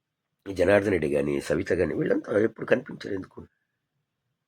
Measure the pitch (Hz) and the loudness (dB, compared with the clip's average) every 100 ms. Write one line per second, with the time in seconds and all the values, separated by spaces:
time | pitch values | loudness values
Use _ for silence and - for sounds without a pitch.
0 | _ _ _ _ 101 90 90 101 101 90 | _ _ _ _ -8 0 4 4 4 0
1 | 76 71 73 69 - 78 98 90 82 90 | 2 0 0 -2 -2 -2 0 0 0 -2
2 | - 311 - 107 110 - - 117 131 - | 0 -2 0 0 0 -2 -2 -2 -2 -12
3 | 117 98 90 - 87 _ _ _ _ _ | -10 -10 -10 -16 -20 _ _ _ _ _
4 | _ _ _ _ | _ _ _ _